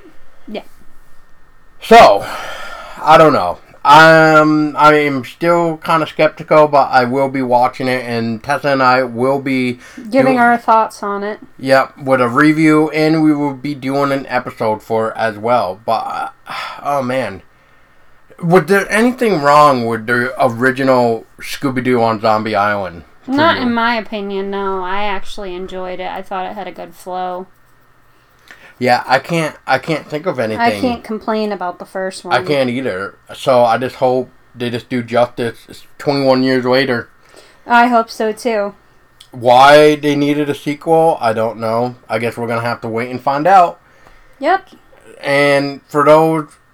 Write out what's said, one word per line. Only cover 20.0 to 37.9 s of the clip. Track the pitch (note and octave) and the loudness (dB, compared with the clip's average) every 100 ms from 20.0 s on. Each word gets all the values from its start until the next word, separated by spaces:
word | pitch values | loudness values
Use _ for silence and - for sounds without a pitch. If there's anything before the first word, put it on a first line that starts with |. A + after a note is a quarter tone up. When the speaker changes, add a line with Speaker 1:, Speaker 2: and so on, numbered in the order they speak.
| A2 | -2
Speaker 2:
the | A#2+ B2 - | -2 -2 0
original | C3 A2+ C3 B2+ C3+ B2+ A#2+ A2+ - - | -2 0 0 0 2 2 2 -2 -8 -18
Scooby-Doo | - - C#3+ B2+ B2 B2 | -14 -6 -6 -2 0 2
on | A2+ G#2+ | 0 0
Zombie | A2+ G#2+ A2 | 0 0 0
Island | G2+ G#2 G#2 F#2 E2+ - - | 0 0 -2 -6 -12 -20 -18
for | - | -6
Speaker 1:
Not | C#4 E4 C#4+ | 0 0 0
Speaker 2:
you? | |
Speaker 1:
in | B3 | -2
my | A#3 A#3 A#3 | -2 -2 -4
opinion, | G3+ G#3+ G3 G3 G3 | -6 -10 -8 -6 -6
no. | G3 G3 F#3+ | -6 -6 -6
I | F3+ G3 | -6 -4
actually | G#3 G3 - - G3 F3+ | -4 -4 -8 -10 -12 -12
enjoyed | F#3 F#3 F#3 F3+ | -12 -10 -10 -10
it. | F3+ | -10
I | F3 | -10
thought | F#3+ F#3+ F#3 | -10 -10 -10
it | |
had | G3+ F3+ | -12 -14
a | |
good | F#3 F3 | -14 -18
flow. | E3+ F#3 F3+ F#3 F3+ F#3+ _ _ _ _ _ _ _ _ _ - - - - | -18 -12 -10 -8 -10 -14 _ _ _ _ _ _ _ _ _ -20 -20 -20 -4
Speaker 2:
Yeah, | B2 A#2+ - | 0 0 0
I | C3+ | -2
can't, | - E3 D#3 - - | -2 -4 -6 -8 -4
I | C3 | -4
can't | - D3 - | -4 -8 -6
think | D3+ F3 | -8 -6
of | C3 | -4
anything. | A2 A2 | -4 -2
Speaker 1:
I | A#3 G#3 | -2 -2
can't | B3 A#3 | -4 -6
complain | - A3 - A3 G#3 | -10 -10 -6 -6 -6
about | F#3+ F3+ F3 | -6 -10 -12
the | |
first | - F#3+ F#3+ F#3+ | -12 -10 -10 -10
one. | F#3 | -4
Speaker 2:
I | B2 | -2
can't | B2 C#3+ B2+ | 0 -2 -2
either. | A#2+ B2+ F#2 G2 - - | -4 -6 -8 -10 -14 -20
So | - - B2 | -6 0 2
I | A#2 A#2 | 4 0
just | B2+ - | -4 -2
hope | C3 B2+ A#2+ _ _ | -2 -2 -4 _ _
they | A#2 A#2+ | -10 -8
just | A#2 - | -8 -6
do | B2 | -6
justice. | A#2 A#2 D3+ - A#2 - - | -2 0 -2 -2 -8 -8 -18
It's | - - - | -20 -20 -8
twenty-one | D3+ C#3 C3+ C3 | -4 0 2 2
years | C3 C3 | 2 0
later. | B2 C3 C3+ A#2 - _ _ - - _ - | 2 0 0 -4 -6 _ _ -20 -20 _ 0
Speaker 1:
I | A#3+ | 2
hope | A#3+ | 4